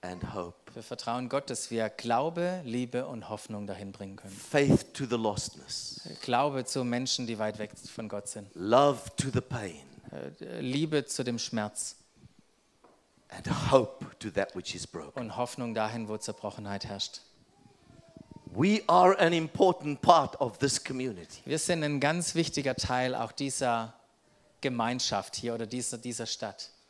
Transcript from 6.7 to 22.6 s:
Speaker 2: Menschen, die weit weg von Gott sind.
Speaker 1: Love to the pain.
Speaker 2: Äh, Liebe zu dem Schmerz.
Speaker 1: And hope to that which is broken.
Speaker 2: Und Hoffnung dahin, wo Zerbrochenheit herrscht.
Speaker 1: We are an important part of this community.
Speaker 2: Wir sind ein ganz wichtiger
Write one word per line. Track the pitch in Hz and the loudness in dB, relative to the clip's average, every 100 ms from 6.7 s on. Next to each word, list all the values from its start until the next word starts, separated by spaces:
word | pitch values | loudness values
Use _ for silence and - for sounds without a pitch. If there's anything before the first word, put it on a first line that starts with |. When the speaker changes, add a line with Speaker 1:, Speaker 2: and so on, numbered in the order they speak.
| 135 123 | -2 0
Speaker 2:
Menschen, | 120 127 - 120 | 0 0 -2 -2
die | 110 | -2
weit | 107 107 | -2 -2
weg | 107 - - | -8 -10 -16
von | - 110 | -12 -8
Gott | 104 - | -8 -8
sind. | 110 98 - | -12 -12 -6
Speaker 1:
Love | 95 120 143 127 - - | 4 8 8 4 -6 -6
to | 135 | -2
the | 127 | -2
pain. | - 127 101 76 - - - | -2 -6 -6 -8 -18 -20 -16
Speaker 2:
Äh, | - 143 151 - - | -12 -12 -12 -12 -8
Liebe | 131 139 156 156 - | -4 -2 0 0 -2
zu | - | -4
dem | 123 117 | -4 -4
Schmerz. | - 117 107 - - - _ _ - - _ _ _ _ - _ _ _ _ | -2 -2 -4 -6 -10 -10 _ _ -20 -20 _ _ _ _ -20 _ _ _ _
Speaker 1:
And | - - - - | -10 -2 0 6
hope | 135 110 - - - | 6 6 -4 -16 -10
to | 107 | -4
that | 98 98 92 | -2 -2 -4
which | - 92 | -8 -10
is | - | -8
broken. | 85 76 - | -10 -8 -8
Speaker 2:
Und | 117 113 | -8 -4
Hoffnung | 123 - 120 | -4 -4 -4
dahin, | 110 107 117 107 | -2 -2 -2 -6
wo | 107 | -6
Zerbrochenheit | - 107 104 - 101 101 - | -6 -6 -8 -8 -6 -6 -6
herrscht. | 98 - - - _ _ _ - _ _ - - - - - - | -6 -8 -10 -20 _ _ _ -20 _ _ -20 -20 -20 -20 -18 -10
Speaker 1:
We | 90 180 - - | 2 4 4 6
are | 175 180 190 | 10 10 8
an | 170 | 6
important | 170 160 - 190 175 147 143 | 4 0 6 6 6 -2 2
part | - 165 139 - | 8 8 8 0
of | 127 - | -4 2
this | 139 - | 0 0
community. | - 131 127 92 82 - - | -2 -4 -4 -6 -12 -14 -4
Speaker 2:
Wir | 151 | -2
sind | - 170 | 2 2
ein | 147 147 | 2 2
ganz | 139 170 165 165 | 2 2 0 0
wichtiger | 160 - | 0 0